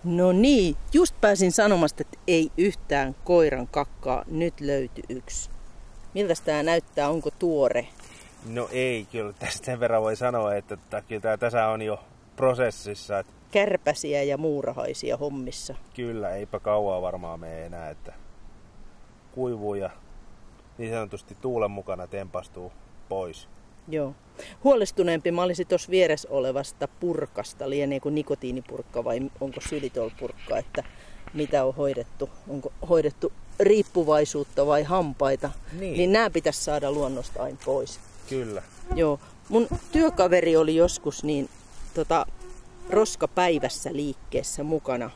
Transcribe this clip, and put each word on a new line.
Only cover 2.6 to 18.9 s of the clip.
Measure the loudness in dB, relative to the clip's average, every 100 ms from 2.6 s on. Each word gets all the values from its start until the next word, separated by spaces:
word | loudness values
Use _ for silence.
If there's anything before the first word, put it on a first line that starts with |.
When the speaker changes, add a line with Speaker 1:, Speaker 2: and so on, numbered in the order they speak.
| 0 0 -2 0 0 -4
Speaker 1:
koiran | 4 6 6 2 -2
kakkaa, | -2 -4 -6 -2 -2 -2
nyt | -2 -2 -2
löytyi | -2 -2 -2 -8 -10
yksi. | -10 -8 -10 -8 -12 -14 -16 -18 -16 -8
Miltäs | -2 0 0
tää | 0 0
näyttää, | 4 2 2 -2 0
onko | 0 -2 -2
tuore? | 0 4 4 2 -2 -18 -20 -20 -20 -16 -8
Speaker 2:
No | -6 -4
ei, | -2 0 -2 -4
kyllä | -6 -8
tästä | -6 -8 -6 -6
sen | -2
verran | 2 2
voi | 2 0
sanoa, | 0 2 0 0
että | -4 -14
tota, | -8 -10
kyllä | -6 -4
tää | -2 0
tässä | 0 2 2
on | 0
jo | -4 -6 -10 -20 -20 2
prosessissa, | 2 4 0 -2 -10 -10 -4 -4
et | -4 -16 -2
Speaker 1:
Kärpäsiä | 0 2 0 0 -2 -2 -2
ja | 0 -2
muurahaisia | -2 -2 -4 -4 -6 -6 -4 -4
hommissa. | -4 -6 -10 -10 -12 -14 -14 -10
Speaker 2:
Kyllä, | -8 -6 -6
eipä | -6 -6 -4
kauaa | 0 2 2 0
varmaan | -2 -6 -8 -10
mene | -10 -12 -12
enää, | -10 -12
että | -12 -14 -16 -18 -18 -20 -20 -20 -20 -20